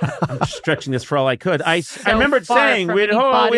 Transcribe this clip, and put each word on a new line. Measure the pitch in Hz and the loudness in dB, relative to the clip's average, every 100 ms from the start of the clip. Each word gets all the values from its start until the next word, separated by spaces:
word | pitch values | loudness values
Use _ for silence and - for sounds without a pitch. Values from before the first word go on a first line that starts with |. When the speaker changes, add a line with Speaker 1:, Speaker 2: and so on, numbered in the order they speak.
| - 587 - | -6 -4 -6
Speaker 1:
I'm | 131 - | -4 -6
stretching | - - 151 139 | -4 -4 -2 -2
this | 127 | -6
for | - 147 | -2 0
all | 131 | 0
I | 123 | 0
could. | 185 151 | -2 -2
I | 170 170 | 0 -2
s-, | 143 - | -4 -6
I | 202 | -2
Speaker 2:
So | |
Speaker 1:
remembered | 220 285 262 170 | 2 2 2 2
Speaker 2:
far | 247 | 2
Speaker 1:
saying, | 277 226 175 | 2 0 0
Speaker 2:
from | 202 | 0
Speaker 1:
"We're, | 208 | 2
Speaker 2:
any | 214 | 2
Speaker 1:
oh, | |
Speaker 2:
body | 269 220 214 | 2 2 4